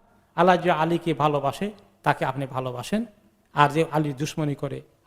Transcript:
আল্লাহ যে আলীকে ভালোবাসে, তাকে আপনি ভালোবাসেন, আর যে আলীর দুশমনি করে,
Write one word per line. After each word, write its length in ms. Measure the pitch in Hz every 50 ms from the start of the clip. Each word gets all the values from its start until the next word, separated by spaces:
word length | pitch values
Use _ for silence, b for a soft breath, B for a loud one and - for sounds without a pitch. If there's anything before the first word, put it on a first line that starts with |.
| - _ _ _ _ _ _
আল্লাহ 220 | 160 175 185 180
যে 140 | 170 165 180
আলীকে 420 | 170 151 160 165 170 165 - 170 151
ভালোবাসে, 580 | 139 147 151 143 143 135 139 - - 196 208 214 - - _ _ _ -
তাকে 220 | 151 139 - 160
আপনি 200 | 135 127 139 139
ভালোবাসেন, 600 | 131 131 165 - 127 123 123 - - 202 220 233 - - _ _ _ _ _ _ _ -
আর 160 | 147 147 139
যে 160 | 135 160 160 -
আলীর 240 | 147 156 151 147 135
দুশমনি 400 | 123 156 156 - 165 151 147 139
করে, 260 | - 147 135 131 131 147 _ _ _ _